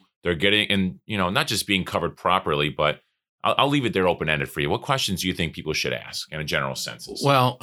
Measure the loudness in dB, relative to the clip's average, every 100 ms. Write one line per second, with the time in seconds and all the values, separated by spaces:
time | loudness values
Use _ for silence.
0 | _ _ -4 2 2 4 2 2 0 -4
1 | -6 -2 0 0 0 -2 0 0 0 -2
2 | -2 -2 2 2 2 0 0 0 0 0
3 | _ _ _ _ 0 2 2 2 0 2
4 | 2 2 0 -2 -2 -2 -2 -2 -2 -2
5 | -2 -2 -2 -2 -4 -4 -6 -2 -2 -4
6 | -8 -12 -10 -8 -4 -2 -2 -4 -8 -12
7 | -14 -2 2 4 4 0